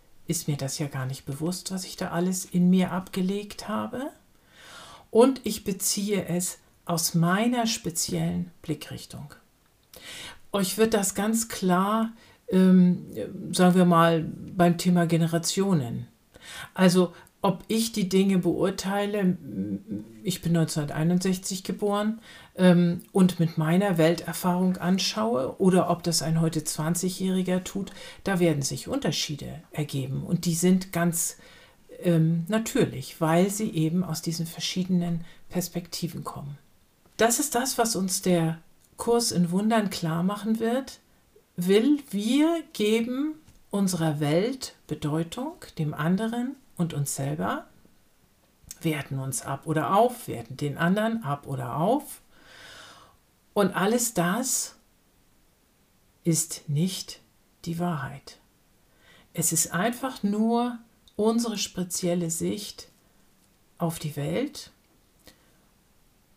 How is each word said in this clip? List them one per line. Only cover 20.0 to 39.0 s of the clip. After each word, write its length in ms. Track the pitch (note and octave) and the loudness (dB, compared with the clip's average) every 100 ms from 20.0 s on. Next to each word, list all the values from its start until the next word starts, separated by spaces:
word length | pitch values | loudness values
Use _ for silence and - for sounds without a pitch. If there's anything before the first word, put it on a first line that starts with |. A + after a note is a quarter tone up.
| - - | -10 -10
ich 180 | F#3+ - | -6 -4
bin 120 | E3 | 0
neunzehnhunderteinundsechzig 1120 | E3+ D#3 D#3 D3 - D#3+ F3+ F#3+ F#3 - F#3 | 2 0 -2 -4 -2 0 2 0 -2 -4 -8
geboren, 560 | - F#3 G#3 G3+ G#3+ A3+ - - - - | -8 -4 -2 0 -2 -4 -10 -20 -10 4
ähm, 480 | F3+ F3 F3 E3+ - | 6 8 4 0 0
und 280 | G3 F3+ - | 4 4 4
mit 180 | E3 - | 0 0
meiner 400 | D#3 F3+ G3+ E3 | 2 2 2 4
Welterfahrung 800 | D#3+ E3+ E3+ D#3+ F#3 F3+ F#3 F3+ | 4 2 -4 -4 0 2 2 0
anschaue 840 | F3 F#3+ - G#3+ A3 A#3+ - - | 0 0 0 -2 -2 -2 -2 2
oder 280 | F#3+ F3+ - | 4 4 4
ob 140 | E3+ | 0
das 200 | F3 D#3+ | -2 -2
ein 180 | D#3+ D#3+ | 0 0
heute 220 | D#3+ D#3+ | 0 -2
zwanzigjähriger 1000 | - - D#3 F3 F#3 F#3 F#3+ F#3 F#3 F3+ | -4 -4 -2 -2 -4 -2 -2 0 0 -2
tut, 280 | F#3 G3 G3 - - - | -4 -8 -10 -12 -18 -10
da 160 | F#3+ F3+ | -4 2
werden 240 | E3+ D3 | 2 2
sich 240 | C3+ - - | -2 -6 -6
Unterschiede 760 | C4+ A#3+ C#3+ - C#3+ B2+ C#3 - | -4 -2 -2 -4 -8 -10 -14 -10
ergeben. 520 | - D3 C#3 C3 C#3 | -6 -4 -4 -4 -6
Und 220 | - E3+ F3 | -2 -2 0
die 100 | E3 | 2
sind 360 | F3+ F#3 - | 4 4 0
ganz, 460 | E3+ E3+ E3 - - - - - _ - - | -2 0 0 -4 -8 -18 -20 -20 _ -20 -2
ähm, 460 | F3 E3 D#3+ E3+ E3+ | 2 4 4 2 0
natürlich, 760 | A3 A3+ - C3+ B2+ - - | -2 0 2 2 -2 -10 -2
weil 280 | D#3+ E3+ G3 | 2 4 4
sie 200 | G3 A3 | 0 -2
eben 340 | D#3+ D#3+ F3+ | 0 0 0
aus 180 | F3+ D#3 | -2 -4
diesen 240 | E3 E3 E3 | -4 -4 -6
verschiedenen 760 | - - F3+ F#3 F3+ F3 E3+ - - - | -6 -6 -4 0 0 0 -4 -8 -16 -8
Perspektiven 760 | F3+ F3 F3 F3 - E3 C#3+ | -6 -4 -6 -8 -6 -6 -8
kommen. 340 | C#3+ C#3 C#3+ C#3+ _ _ _ _ _ - | -10 -10 -12 -14 _ _ _ _ _ 2
Das 220 | A3+ A#3 | 2 2
ist 140 | C#4+ | 0
das, 240 | A#3+ C4 - | -2 0 0
was 180 | A3+ F#3 | 0 0
uns 280 | F#3+ - | -2 0
der 340 | F#3 F3 D#3+ D#3+ - _ _ | 2 2 2 -2 -12 _ _
Kurs 340 | - | -6